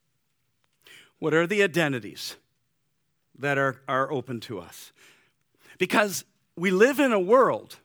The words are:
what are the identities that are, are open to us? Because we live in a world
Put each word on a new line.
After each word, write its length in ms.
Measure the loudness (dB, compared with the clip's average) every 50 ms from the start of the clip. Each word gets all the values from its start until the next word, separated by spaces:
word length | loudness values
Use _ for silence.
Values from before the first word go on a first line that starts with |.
| _ _ _ _ _ _ _ _ _ _ _ _ _ _ _ _ _ -20 -20 -20 -20 _ _ -6
what 140 | -2 0 2
are 140 | 2 2
the 160 | 2 2 0 0
identities 720 | 0 2 0 0 0 -2 -6 -8 -12 -16 -14 -14 -14 -14 _ _ _ _ _ _ _ _ _ _ _ _ _ _ _ _ _ _ _ _
that 200 | -8 -4 -4 -2
are, 240 | 0 -2 -2 -4 -8 -8
are 240 | -4 -2 -2 -2 -4
open 280 | -6 -8 -8 -10 -12 -12
to 180 | -12 -12 -14 -14
us? 320 | -14 -16 -20 -20 -20 -20 _ _ _ _ _ _ _ _ _ _ _ _ _ _ _ _ -6
Because 480 | -6 -4 0 2 2 2 2 -2 -8 -12 _ _ _ _ _ _
we 140 | -4 0 0
live 300 | 4 6 4 4 4 2
in 120 | 2 2
a 80 | 2 0
world 580 | 2 4 4 4 4 2 0 -4 -8 -14 -20 -20